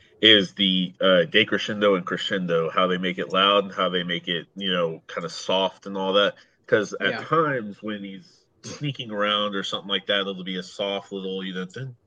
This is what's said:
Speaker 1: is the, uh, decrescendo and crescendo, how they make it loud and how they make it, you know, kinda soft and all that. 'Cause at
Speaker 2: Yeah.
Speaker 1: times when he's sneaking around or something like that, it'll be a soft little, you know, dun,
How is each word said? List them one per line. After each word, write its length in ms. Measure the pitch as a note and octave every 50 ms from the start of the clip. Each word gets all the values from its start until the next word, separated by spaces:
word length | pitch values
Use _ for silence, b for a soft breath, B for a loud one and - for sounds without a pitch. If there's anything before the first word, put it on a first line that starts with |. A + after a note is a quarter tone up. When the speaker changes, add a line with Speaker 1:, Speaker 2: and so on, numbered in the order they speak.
| b b b _
Speaker 1:
is 320 | G#2+ A2 A2 G#2 F#2 E2+ -
the, 380 | - G2+ F#2+ F#2 F#2 F2+ F2+ - -
uh, 240 | F#2 F#2+ F#2 F2 E2+ E2
decrescendo 680 | - G#2+ A2 - G#2+ G2+ - - A2 G#2 G#2 G#2 G2
and 80 | F2+ F2
crescendo, 640 | - F#2+ F2 - - G#2+ F#2+ F2+ E2+ E2+ E2 E2 D#2
how 180 | - G2 F#2
they 120 | F#2 F2+ F2+
make 200 | F#2 F2+ F2 G2
it 140 | E2+ -
loud 320 | F#2 F#2 G2 G2+ G2+ G2+ F#2+
and 80 | G2
how 160 | F#2 G2 F#2 F2+
they 140 | F#2 F2+
make 260 | E2+ F2 F2 E2+ - F2+
it, 180 | F2 E2 D2 - _
you 140 | F#2+ G2 F#2+
know, 300 | F#2 F2+ E2+ E2 D#2+ D#2+ - -
kinda 200 | - G2 E2+ E2
soft 580 | - - - - F#2 F#2+ F#2+ F#2 - - -
and 100 | G2 G2
all 160 | G2 F#2+ F#2+ F#2+
that. 200 | G2+ G2+ F#2 - b b b b b _
'Cause 280 | - A#2+ A2 G2+ F#2 G2 -
at 100 | - F#2+
Speaker 2:
Yeah. 120 | A2+ G#2+ A#2
Speaker 1:
times 580 | - D#3 E3 D#3+ D3 C3+ B2 G#2+ G#2 F#2+ -
when 200 | G#2 G#2+ G#2 G#2 G2
he's 400 | G2 F#2+ F#2 E2+ _ _ _ _ _ _ _
sneaking 480 | - A#2 - - D3 C#3+ C3 - B2+ A2
around 440 | G#2+ G2+ G#2 G#2 G#2 G#2 G#2 G#2 G2
or 80 | G2
something 260 | F#2+ - - - - G2
like 180 | G2 F#2+ -
that, 160 | - G2+ G2+
it'll 200 | G2 G2 F#2+ F#2 F2+
be 120 | F#2+ F#2 F2+
a 40 |
soft 500 | F2+ - - - G2+ G2 G2 G2 - -
little, 300 | G2+ G2 F#2+ F#2+ F#2+ F#2+ F#2+
you 100 | F#2+ F2+
know, 100 | F#2 F#2
dun, 320 | F2+ - - C3+ C3 A#2+ - _